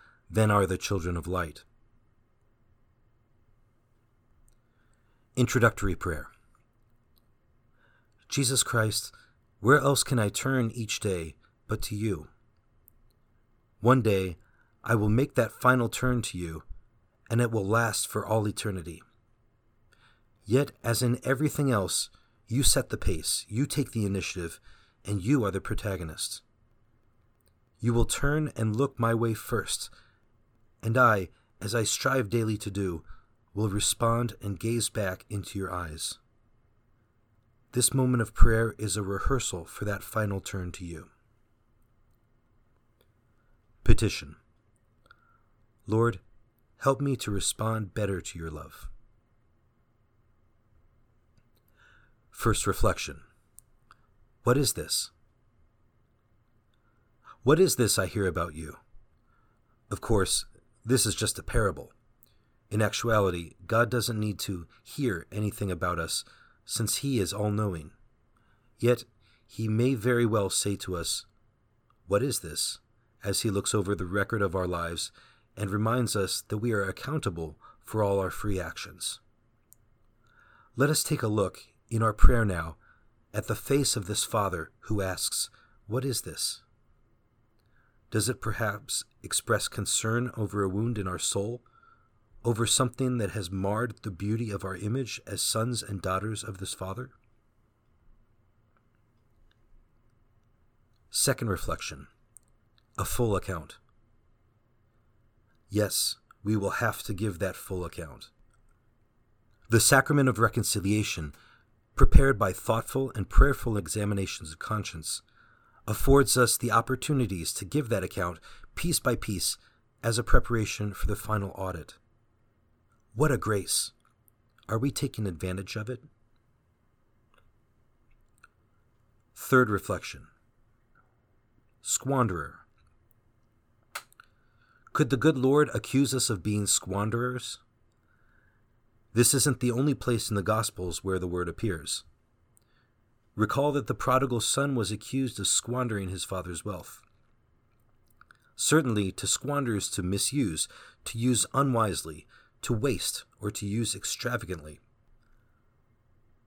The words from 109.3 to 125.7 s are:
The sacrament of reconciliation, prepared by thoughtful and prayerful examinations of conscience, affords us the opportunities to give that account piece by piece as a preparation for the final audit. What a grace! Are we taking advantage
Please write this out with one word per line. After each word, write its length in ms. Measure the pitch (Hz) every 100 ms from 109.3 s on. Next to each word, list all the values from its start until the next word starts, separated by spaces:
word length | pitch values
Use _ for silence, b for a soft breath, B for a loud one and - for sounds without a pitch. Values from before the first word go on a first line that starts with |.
| _ _ _ -
The 100 | 117
sacrament 500 | - 139 - 147 131
of 120 | 110
reconciliation, 960 | 110 - 101 104 95 107 101 - 76 b b b b _ _
prepared 460 | - - - 139 110
by 120 | 101
thoughtful 600 | - - 113 - 131 135
and 160 | - 95
prayerful 460 | - 143 131 123 107
examinations 760 | 85 107 104 101 95 - 78
of 80 | 78
conscience, 640 | - 107 101 82 76 - b b b b b b -
affords 500 | 107 - 139 135 131
us 200 | 117 -
the 160 | 120
opportunities 800 | 110 - 123 - 143 110 92 82
to 120 | -
give 240 | 92 147 120
that 140 | 104
account 380 | 90 - 90 85 B B B
piece 240 | - 170 -
by 160 | -
piece 440 | 120 - 92 - - b b _ _
as 160 | 117 113
a 60 |
preparation 680 | 110 123 - 117 104 - 104
for 140 | - -
the 80 |
final 360 | 101 - 107 98
audit. 480 | - 95 85 76 - _ _ _ _ _ _ _ _ _ _ _
What 160 | 107 147
a 60 | 87
grace! 560 | 107 101 - - - - _ _ _ _ _ _ -
Are 80 | 110
we 120 | 139
taking 360 | - 135 - 104
advantage 500 | 80 92 92 95